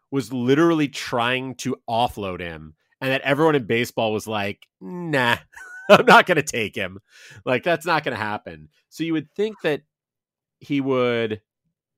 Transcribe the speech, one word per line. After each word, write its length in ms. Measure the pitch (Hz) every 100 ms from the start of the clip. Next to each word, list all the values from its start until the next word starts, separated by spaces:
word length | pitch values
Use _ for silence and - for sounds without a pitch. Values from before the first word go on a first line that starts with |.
| -
was 200 | 139 107
literally 560 | 131 120 139 170 165 147
trying 680 | - - 123 120 127 131 120
to 200 | 127 127 -
offload 500 | 117 120 - 98 87
him, 340 | 87 80 78 - _ -
and 100 | 131
that 100 | 135
everyone 340 | 135 139 160 147
in 100 | 101
baseball 480 | 117 120 - 113
was 140 | 107 110
like, 380 | 107 101 101 _ _
"Nah, 580 | 185 180 170 143 120 117 - -
<laughs> 260 | - - -
I'm 160 | 208 247
not 200 | 226 -
gonna 160 | 160
take 320 | - 123 101 -
him. 240 | 92 95 _ - - -
Like, 200 | 131 127
that's 220 | 175 160 170
not 180 | 156
gonna 120 | 147 113
happen." 540 | 107 107 98 80 76 _ _
So 140 | -
you 100 | 165
would 160 | 160 151
think 240 | - 214 214
that 180 | 170 143 _ _ _ _ _ _ _ _
he 180 | - 143
would, 640 | 135 127 123 117 113 107 _ _ _ _ _